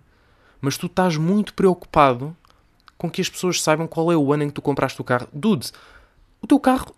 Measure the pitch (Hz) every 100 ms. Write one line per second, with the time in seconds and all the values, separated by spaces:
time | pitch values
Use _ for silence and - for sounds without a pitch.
0 | _ _ _ _ _ - 139 - 175 -
1 | 185 151 160 208 196 - 190 180 - 160
2 | 139 120 143 170 _ _ _ _ _ -
3 | 170 - 175 - 185 160 - 156 165 165
4 | 165 165 139 151 147 - 139 139 131 -
5 | 127 123 127 147 214 160 - - - -
6 | _ _ _ - - 277 262 254 -